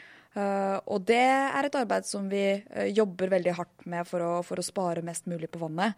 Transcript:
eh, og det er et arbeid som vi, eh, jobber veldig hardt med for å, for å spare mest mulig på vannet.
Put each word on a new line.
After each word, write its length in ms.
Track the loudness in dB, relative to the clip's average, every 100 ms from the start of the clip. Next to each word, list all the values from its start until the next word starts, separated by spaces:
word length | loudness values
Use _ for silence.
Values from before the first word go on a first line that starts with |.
| -20 -20 -12
eh, 460 | -4 -2 0 0 -2 -2
og 180 | -2 2
det 120 | 6
er 460 | 6 4 2 0 0
et 100 | 0
arbeid 300 | 0 0 -2
som 240 | -4 -2
vi, 340 | 0 2 0 -4
eh, 220 | -4 0
jobber 340 | 2 2 2 2
veldig 260 | 2 2
hardt 320 | 0 -4 -10 -8
med 220 | -6 -4
for 120 | -2
å, 260 | 0 -2 -4
for 100 | -6
å 80 |
spare 380 | -6 -2 -2 -2
mest 220 | -4 -6 -6
mulig 220 | -6 -6
på 80 | -6
vannet. 340 | -4 0 0